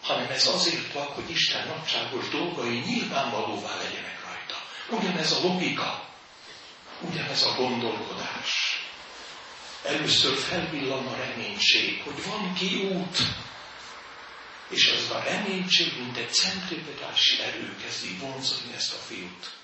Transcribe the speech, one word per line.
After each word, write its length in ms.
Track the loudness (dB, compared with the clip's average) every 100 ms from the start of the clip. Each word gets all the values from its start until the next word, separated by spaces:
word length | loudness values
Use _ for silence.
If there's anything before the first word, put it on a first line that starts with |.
hanem 280 | 0 0 0
ez 180 | 2 4
azért 460 | 4 4 2 -2
van, 120 | -4 -4
hogy 240 | -4 -2
Isten 380 | 2 4 2 -2
nagyságos 600 | -4 -2 0 0 -2 0
dolgai 500 | 0 0 0 0 0
nyilvánvalóvá 960 | 2 2 2 2 2 0 0 -2 -4 -4
legyenek 480 | -4 -4 -6 -8
rajta. 320 | -8 -8 -8 -8 -8 -10 -2
Ugyanez 420 | 0 2 2 4
a 100 | 4
logika, 680 | 4 4 2 0 -2 -4 -8 -16 -20 -20 -18 -16 -16 -18 -16 -10
ugyanez 440 | -4 -4 -2 2
a 120 | 4 4
gondolkodás. 1300 | 2 2 0 -2 -4 -6 -6 -4 0 2 2 0 -4 -12 -14 -14 -14 -14 -14 -14 -12 -8
Először 540 | -2 0 4 6 6 4
felvillan 680 | 2 0 0 -2 0 0 -2
a 80 | -4
reménység, 840 | -4 -4 -4 2 6 6 6 -2
hogy 200 | -6 -6
van 300 | -4 -2 -2
kiút, 640 | 0 0 2 2 0 0 2 2 0 -8 -12 -14 -14 -14 -14 -14 -14 -14 -14 -14 -16 -6
és 180 | 6 6
ez 220 | 6 2
a 140 | 0
reménység, 760 | 0 0 0 0 4 4 4 0
mint 200 | -4 -4
egy 160 | 0
centripetális 1040 | 2 2 0 -4 -6 -6 -8 -2 4 6 6
erő 380 | 2 -2 -6 -8
kezdi 360 | -8 -6 -4 -6
vonzani 560 | -6 -2 -2 -2 -4 -4
ezt 180 | -4
a 40 | -4 -8
fiút. 420 | -8 -10 -10 -14 -14